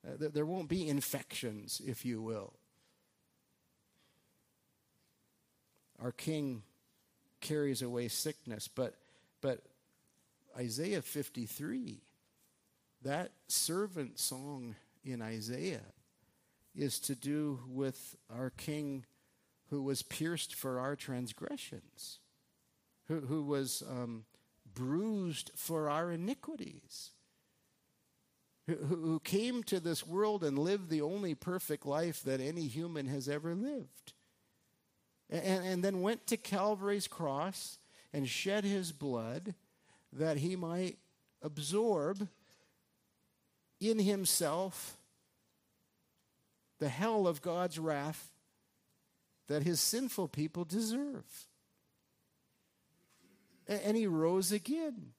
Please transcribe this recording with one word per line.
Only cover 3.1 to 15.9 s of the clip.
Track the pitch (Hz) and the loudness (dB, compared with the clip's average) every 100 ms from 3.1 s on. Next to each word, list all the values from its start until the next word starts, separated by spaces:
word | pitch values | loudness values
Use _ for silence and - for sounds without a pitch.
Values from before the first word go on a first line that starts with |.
| _ _ _ _ _ _ _ _ _ _ _ _ _ _ _ _ _ _ _ _ _ _ _ _ _ _ _ _ - | _ _ _ _ _ _ _ _ _ _ _ _ _ _ _ _ _ _ _ _ _ _ _ _ _ _ _ _ -6
Our | 123 | -6
King | - - 156 139 120 - _ _ _ _ _ _ _ | -4 -2 0 0 -2 -8 _ _ _ _ _ _ _
carries | - 151 143 127 | -2 2 2 2
away | 123 120 120 | 0 0 0
sickness, | - 156 151 - 107 - | 0 -2 -4 -8 -8 -6
but, | - 127 - _ - _ _ | -2 -2 -2 _ -20 _ _
but | 139 123 - _ _ _ _ _ _ _ _ - | -2 -2 -6 _ _ _ _ _ _ _ _ -6
Isaiah | 123 113 175 196 | -2 0 0 -2
fifty-three, | - 147 135 127 110 - 151 262 214 107 _ _ _ _ _ _ _ _ _ _ | -2 -4 -4 -6 -6 -6 -4 -4 -4 -10 _ _ _ _ _ _ _ _ _ _
that | 131 151 180 - - | -2 -2 -2 -10 -2
servant | - - 175 208 175 127 - | 0 2 0 0 -2 -6 -2
song | - 131 139 139 120 104 _ _ | -2 -2 -6 -6 -8 -10 _ _
in | 135 123 | -6 -4
Isaiah | 110 113 107 127 175 131 - | -4 -4 -4 -4 -2 -4 -10